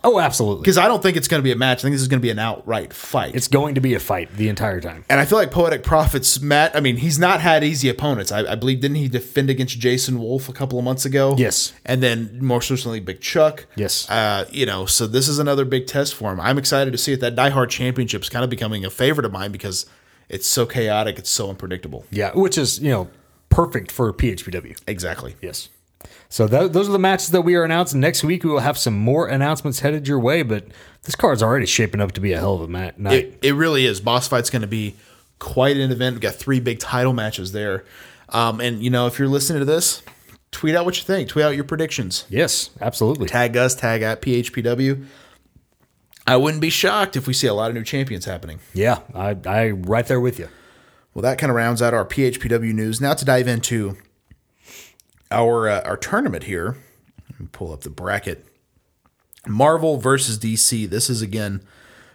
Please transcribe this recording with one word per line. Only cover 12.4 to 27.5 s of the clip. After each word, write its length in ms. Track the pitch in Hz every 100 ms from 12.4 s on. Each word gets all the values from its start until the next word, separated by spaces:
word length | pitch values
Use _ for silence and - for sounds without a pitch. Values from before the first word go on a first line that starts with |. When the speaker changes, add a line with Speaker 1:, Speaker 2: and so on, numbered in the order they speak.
Speaker 2:
most 300 | 131 120 -
recently, 300 | 131 120 113
Big 200 | 90 92
Chuck. 460 | - 170 156 151 -
Speaker 1:
Yes. 340 | - 98 - -
Speaker 2:
Uh, 380 | 110 107 98 92
you 120 | - 110
know, 200 | 95 95
so 200 | - 110
this 180 | 123 135
is 100 | 147
another 240 | 143 139 131
big 220 | 131 131
test 260 | 139 143
for 180 | - 110
him. 80 | 92
I'm 160 | 95 139
excited 360 | 131 139 135
to 60 | 117
see 140 | -
it. 80 | 131
That 140 | 120
Die 160 | 120 139
Hard 200 | 135 120
Championship's 580 | - 127 127 117 104 -
kinda 180 | 120 123
becoming 380 | 117 110 104
a 60 | 95
favorite 340 | - 131 151
of 80 | 113
mine 180 | 95 101
because 360 | 104 101 92 - _ _ _ -
it's 180 | 98 -
so 180 | -
chaotic, 540 | 117 127 110 107 110 95
it's 100 | -
so 180 | - 98
unpredictable. 540 | 95 92 92 85 62 -
Speaker 1:
Yeah, 180 | 101 98
which 220 | - 190 165
is, 220 | 127 -
you 120 | 143
know, 180 | 110 87 - _ _ -
perfect 420 | - 165 117 90
for 220 | - 113
P 180 | - 113
H 140 | 90
P 80 | -
W. 200 | 87 64 - -
Speaker 2:
Exactly. 480 | 98 87 80 62 -
Speaker 1:
Yes. 260 | 90 - - _ _ _ - - -
So 180 | - 107
tho-, 220 | 131 185
those 200 | 170 202
are 40 |
the 60 | 196
matches 300 | 190 190 -
that 100 | 180
we 160 | 170